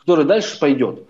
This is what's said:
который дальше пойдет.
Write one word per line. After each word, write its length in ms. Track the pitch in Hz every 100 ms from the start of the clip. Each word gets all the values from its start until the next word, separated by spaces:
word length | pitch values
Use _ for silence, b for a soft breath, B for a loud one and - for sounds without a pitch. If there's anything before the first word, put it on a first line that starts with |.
который 240 | - 170
дальше 340 | 143 214 - -
пойдет. 480 | 147 127 113 - -